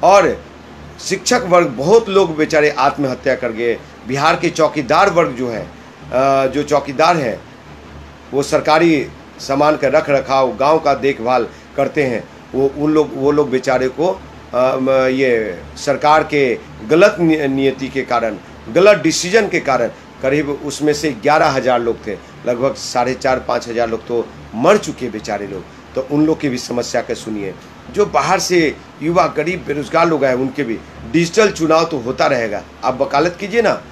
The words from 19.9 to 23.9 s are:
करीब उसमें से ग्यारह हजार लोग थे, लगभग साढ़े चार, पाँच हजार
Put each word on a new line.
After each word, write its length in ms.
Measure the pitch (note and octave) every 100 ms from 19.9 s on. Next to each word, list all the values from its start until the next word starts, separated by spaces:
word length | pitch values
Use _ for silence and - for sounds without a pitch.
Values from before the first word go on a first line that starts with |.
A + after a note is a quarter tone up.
| - - -
करीब 280 | C3 C#3+ C#3
उसमें 420 | C#3+ D3 - D3+
से 180 | D3 D#3
ग्यारह 360 | A#2 A#2 D3+ D#3+
हजार 340 | C3+ A#2+ B2
लोग 260 | A#2 A2 -
थे, 100 | G2 - - A#2+
लगभग 280 | A#2+ C3+
साढ़े 400 | C3 - B2+ B2
चार, 240 | B2+ C3+ C3
पाँच 300 | - A#2+ A#2
हजार 220 | A#2 A#2